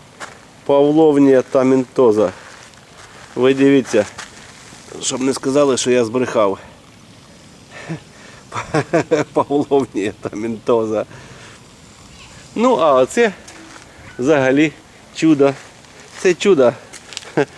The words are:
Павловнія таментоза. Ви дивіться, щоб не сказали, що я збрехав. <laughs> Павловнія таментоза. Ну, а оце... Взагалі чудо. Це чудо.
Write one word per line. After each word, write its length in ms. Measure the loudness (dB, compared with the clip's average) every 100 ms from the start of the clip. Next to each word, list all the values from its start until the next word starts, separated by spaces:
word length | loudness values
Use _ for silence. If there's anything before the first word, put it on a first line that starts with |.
| -20 -20 -20 -20 -20 -12 -2
Павловнія 760 | 2 2 4 4 4 4 4
таментоза. 920 | 2 0 2 0 -2 0 2 2 0 -4 -18 -20 -20 -20 -20 -20 -20 -20 -14 -2
Ви 180 | 0
дивіться, 520 | 2 2 2 0 -2 -2 -6 -20 -20 -20 -20 -20 -20 -20 -14
щоб 200 | -10 -6
не 120 | -4
сказали, 440 | -4 -2 0 0 0
що 140 | 0
я 140 | 0 0
збрехав. 540 | -2 -4 -2 -2 -2 -10 -20 -20 -20 -20 -20 -20 -20 -20 -20 -20 -20 -16 -16 -18 -20 -20 -20 -16 -14 -8 -6
<laughs> 500 | -4 -4 -2 -4 -4
Павловнія 800 | -4 -2 -2 0 -2 -2 -6 -8 -8
таментоза. 840 | -12 -10 -10 -8 -2 -2 -2 -6 -8 -12 -20 -20 -20 -20 -20 -20 -20 -20 -20 -20 -20 -20 -14 -2
Ну, 200 | 0 2
а 180 | 2
оце... 400 | 2 2 0 -2 -2 -18 -20 -20 -20 -20 -20 -20 -6
Взагалі 520 | 0 0 2 2 0 -4 -20 -20 -20 -4
чудо. 380 | 0 2 2 0 -12 -20 -20 -20 -20 -4
Це 140 | -2
чудо. 400 | 0 2 2 2 0 -10 -20 -20 -20 -10 -4 -4